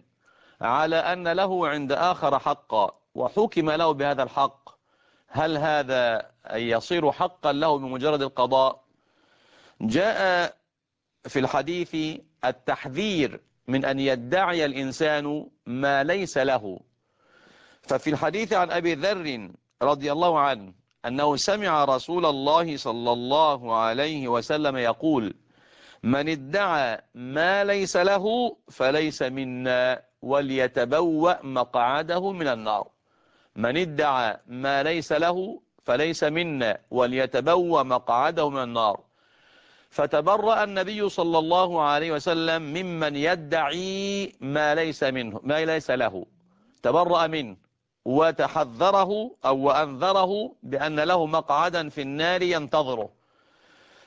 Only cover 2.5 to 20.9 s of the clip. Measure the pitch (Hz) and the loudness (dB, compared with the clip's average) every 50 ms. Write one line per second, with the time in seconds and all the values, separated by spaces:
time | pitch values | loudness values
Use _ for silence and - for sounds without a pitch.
2.5 | 147 - _ - 113 107 98 - - _ _ _ - - 127 123 - 202 220 226 | -4 -4 _ -2 0 0 0 0 -2 _ _ _ -6 -4 -4 0 2 0 0 2
3.5 | - 170 156 156 151 156 170 160 151 139 143 143 143 127 131 120 - 139 139 143 | 0 0 0 0 0 2 2 0 2 0 0 0 0 0 -2 -2 0 0 0 0
4.5 | - _ _ - - _ _ _ _ _ _ _ _ _ _ _ - 139 156 165 | -2 _ _ -20 -20 _ _ _ _ _ _ _ _ _ _ _ -2 -2 0 0
5.5 | 160 147 151 160 151 147 139 127 131 127 123 117 113 107 - - _ _ - - | 0 0 0 0 0 0 0 0 0 2 2 2 0 -2 -4 -8 _ _ -12 -8
6.5 | - 113 117 117 113 113 - - 175 175 160 143 - - 180 180 - _ - 151 | -6 -4 0 0 0 0 0 -2 0 2 2 0 2 0 -2 -4 -4 _ -2 -2
7.5 | 139 143 156 160 147 143 135 127 127 127 131 156 151 139 139 131 - - 123 127 | 0 2 2 2 0 0 -2 -6 -6 -2 0 0 0 0 -2 -2 0 0 2 2
8.5 | 135 131 135 131 - - _ _ _ _ _ _ _ _ _ _ _ _ _ _ | 4 4 4 2 0 -4 _ _ _ _ _ _ _ _ _ _ _ _ _ _
9.5 | _ - - - _ - - 110 113 160 190 226 - 196 196 185 180 175 170 - | _ -20 -20 -20 _ -6 -2 0 2 2 2 2 2 2 2 2 2 2 0 -2
10.5 | - _ _ _ _ _ _ _ _ _ _ _ _ _ - 127 - 139 131 127 | -4 _ _ _ _ _ _ _ _ _ _ _ _ _ -16 -4 0 0 0 2
11.5 | - 139 135 151 175 180 170 - - 160 156 156 160 - - _ _ _ - 127 | 0 -2 -2 -2 -4 -4 -4 -4 -4 -4 -4 -4 -6 -10 -14 _ _ _ -4 -4
12.5 | 127 - _ - 135 - - 143 127 156 208 214 190 165 139 110 - - - _ | -4 -2 _ -4 -4 -4 -6 -8 -6 -4 -2 0 0 0 0 -2 -4 -10 -18 _
13.5 | _ _ _ - 127 135 135 135 135 135 135 139 131 123 117 123 165 185 196 180 | _ _ _ -2 -2 0 0 0 -2 0 0 0 0 -2 -2 -2 0 0 2 0
14.5 | 175 170 151 143 127 135 139 131 131 - 160 151 151 147 143 147 147 151 - - | 0 0 -2 -2 -2 -4 -6 -6 -4 -2 0 0 0 0 -2 -4 -6 -6 -8 -12
15.5 | - _ _ 113 120 131 139 139 139 139 139 156 180 202 185 156 - 143 131 135 | -18 _ _ -8 -4 -2 0 2 2 2 2 0 0 -2 -4 -2 0 0 2 2
16.5 | 131 120 107 98 90 - - _ _ _ _ _ _ _ _ _ _ _ _ - | 0 0 -2 -6 -12 -12 -16 _ _ _ _ _ _ _ _ _ _ _ _ -20
17.5 | - - - _ _ _ _ - 139 127 - 160 151 135 156 156 160 214 226 170 | -20 -20 -20 _ _ _ _ -2 -2 -2 0 -2 -2 0 0 -2 -2 -2 -2 0
18.5 | 220 185 180 165 170 175 170 170 165 135 160 196 208 185 165 151 127 113 101 85 | 0 0 0 0 -2 -2 0 -2 -2 0 -2 -2 -2 -2 -4 -6 -8 -8 -10 -14
19.5 | - - _ _ _ _ 123 139 147 139 139 147 143 160 175 175 160 151 143 143 | -18 -20 _ _ _ _ 0 0 2 0 -2 -2 0 2 2 2 4 2 2 2
20.5 | 131 110 98 95 90 _ _ _ | 0 -4 -8 -14 -20 _ _ _